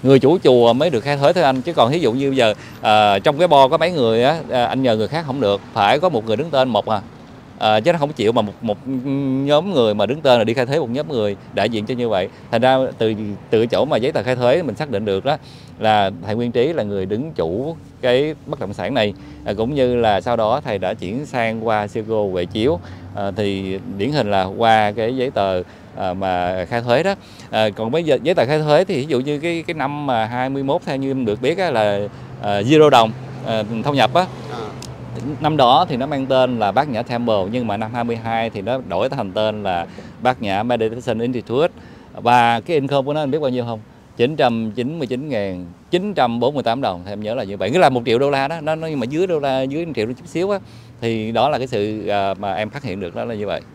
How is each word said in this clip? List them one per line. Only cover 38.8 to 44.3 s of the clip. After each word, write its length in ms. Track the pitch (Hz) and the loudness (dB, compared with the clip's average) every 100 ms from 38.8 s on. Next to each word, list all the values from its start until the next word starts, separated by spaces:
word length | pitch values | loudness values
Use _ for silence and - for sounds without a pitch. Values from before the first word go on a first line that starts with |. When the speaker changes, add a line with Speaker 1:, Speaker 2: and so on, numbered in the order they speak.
| 107 | -4
Speaker 1:
đổi 220 | 90 127 | -2 -2
thành 220 | 139 101 | -2 -4
tên 320 | 98 107 107 | -2 -2 -2
là 220 | 98 87 85 - - - | -4 -4 -4 -12 -18 -2
Bát 200 | 120 127 | -2 0
Nhã 220 | 107 98 | -2 -2
Meditation 560 | 120 120 110 117 123 110 | 0 0 0 -2 -4 -4
Institute. 540 | 120 123 101 123 175 - - - - | -2 -4 -4 -2 -2 -4 -20 -20 -20
Và 460 | - 110 123 117 117 | -2 4 6 6 2
cái 160 | 107 160 | 0 -2
income 280 | 135 139 135 | 0 0 0
của 80 | |
nó 80 | 147 | -4
anh 100 | 143 | -2
biết 80 | 151 | -2
bao 100 | 143 | -2
nhiêu 160 | 127 117 | -2 -4
không? 140 | 113 110 - - - | -8 -12 -20 -20 0
Chín 180 | 123 | 0